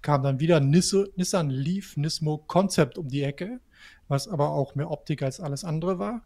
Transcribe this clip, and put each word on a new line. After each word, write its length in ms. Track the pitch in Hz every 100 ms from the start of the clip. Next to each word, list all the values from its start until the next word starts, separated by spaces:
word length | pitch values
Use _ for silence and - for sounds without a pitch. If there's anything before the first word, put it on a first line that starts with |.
kam 220 | - 147
dann 180 | 135 135
wieder 200 | 160 170
Nisso-, 480 | 139 160 180 196 202
Nissan 360 | - 180 196 147
Leaf 480 | 131 139 190 - -
Nismo 400 | 151 - 151 151
Concept 580 | _ 175 196 - 143 -
um 120 | 147
die 140 | 139
Ecke, 380 | 143 143 180 247 _ _ - - _
was 200 | 139 -
aber 220 | 170 147
auch 240 | 151 135
mehr 160 | - 160
Optik 320 | 151 - 151
als 180 | 135 -
alles 220 | 165 139
andere 360 | 185 156 170 185
war. 240 | 202 233